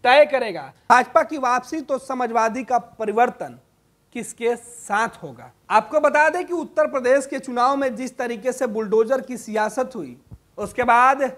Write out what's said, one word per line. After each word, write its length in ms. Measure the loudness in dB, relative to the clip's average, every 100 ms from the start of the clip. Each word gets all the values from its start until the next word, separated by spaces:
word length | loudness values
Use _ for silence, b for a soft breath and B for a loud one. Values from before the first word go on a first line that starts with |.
तय 200 | 6 6 6
करेगा 460 | 2 -4 -8 -14 _ _
भाजपा 320 | 4 6 0
की 160 | 0 -4
वापसी 420 | -2 -2 -4 -10
तो 160 | -6 -8
समाजवादी 680 | -6 -6 -2 0 0 -2
का 140 | -2 -4
परिवर्तन 800 | -4 -8 -4 0 0 0 -14 -14 _ _ _ _ _
किसके 400 | -14 -14 -6 -4 -4
साथ 680 | -10 -20 -6 -4 -4 -6
होगा। 280 | -16 -16 -20 _ _
आपको 300 | 0 2 2
बता 280 | 2 4 2
दें 160 | 2 -4
कि 60 |
उत्तर 320 | -6 -4 -2 0
प्रदेश 380 | 0 2 2 0
के 120 | -10
चुनाव 380 | -6 0 0 2
में 180 | -2 -4
जिस 200 | -10 -8
तरीके 340 | -8 -4 -6
से 140 | -4 -4
बुलडोजर 520 | -4 0 2 2 0
की 160 | -4 -12
सियासत 540 | -6 -2 -2 -2 -6 -8
हुई, 200 | -12 -16 _ -20 _ -12
उसके 260 | -8 -2
बाद 460 | 2 6 6 4 -2